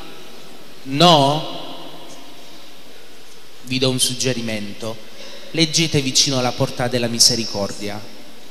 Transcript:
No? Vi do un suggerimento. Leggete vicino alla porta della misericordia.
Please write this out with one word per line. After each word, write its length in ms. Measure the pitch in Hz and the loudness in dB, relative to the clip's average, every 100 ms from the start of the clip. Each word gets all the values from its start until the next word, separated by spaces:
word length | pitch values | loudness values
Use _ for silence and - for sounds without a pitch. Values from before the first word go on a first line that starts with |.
| - - - - - - - - | -10 -10 -10 -8 -8 -8 -10 -8
No? 760 | 131 143 175 156 139 151 - - - - - - - - - - - - - - - - - - - - - - | -2 6 8 10 6 4 -2 -8 -8 -10 -10 -10 -10 -10 -10 -10 -8 -8 -8 -8 -8 -8 -8 -8 -8 -8 -8 -8
Vi 160 | 127 131 | -2 2
do 100 | 131 | 2
un 80 | 127 | 4
suggerimento. 960 | - 123 135 120 113 107 101 98 110 - - - - - - | 0 0 0 0 -2 -4 -4 -6 -6 -6 -8 -8 -8 -8 -4
Leggete 500 | 156 165 156 160 156 | 2 4 4 2 2
vicino 380 | 131 123 143 131 | 2 2 4 4
alla 140 | 123 | 2
porta 340 | - 131 - 123 | 2 0 0 0
della 220 | 123 117 | 2 0
misericordia. 920 | 117 - 117 107 101 101 - 101 104 - - - - - | 4 4 4 -2 -2 -2 -2 -6 -6 -8 -8 -8 -8 -8